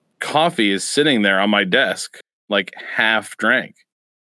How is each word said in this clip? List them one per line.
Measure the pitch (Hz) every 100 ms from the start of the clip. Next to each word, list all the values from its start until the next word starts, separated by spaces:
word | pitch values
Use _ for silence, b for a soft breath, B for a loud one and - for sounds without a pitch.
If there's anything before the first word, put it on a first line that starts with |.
| _ -
coffee | - 147 165 170 104
is | 98
sitting | - - 151 120
there | 104 95
on | 101
my | 101
desk, | 95 120 117 - - - - _ -
like, | 101 95
half | - - - 110 110 101 -
drank. | 110 123 - - _ _ _ _